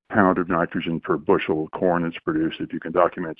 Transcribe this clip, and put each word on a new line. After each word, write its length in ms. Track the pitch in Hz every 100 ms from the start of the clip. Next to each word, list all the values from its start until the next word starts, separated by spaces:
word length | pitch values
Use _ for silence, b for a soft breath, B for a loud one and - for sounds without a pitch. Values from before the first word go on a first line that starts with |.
| -
pound 280 | 107 92 92
of 100 | 85
nitrogen 520 | 85 85 90 90 80
per 160 | - 78
bushel 480 | 82 87 - 78
of 60 | 78
corn 320 | - 92 87
that's 160 | 82 -
produced. 360 | - 78 80 -
If 120 | 78
you 80 | 85
can 120 | 85
document 460 | 85 85 - 82